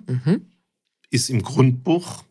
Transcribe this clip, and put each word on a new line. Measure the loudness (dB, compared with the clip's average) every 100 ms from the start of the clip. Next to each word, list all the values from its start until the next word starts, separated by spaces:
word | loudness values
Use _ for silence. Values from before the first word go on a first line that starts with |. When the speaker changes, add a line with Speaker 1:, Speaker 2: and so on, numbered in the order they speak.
| -4
Speaker 1:
Mhm. | -4 0 -2 -2 _ _ _ _ _ _
Speaker 2:
ist | -4 0
im | -2
Grundbuch. | -2 2 2 2 0 -2 -2 -14 -20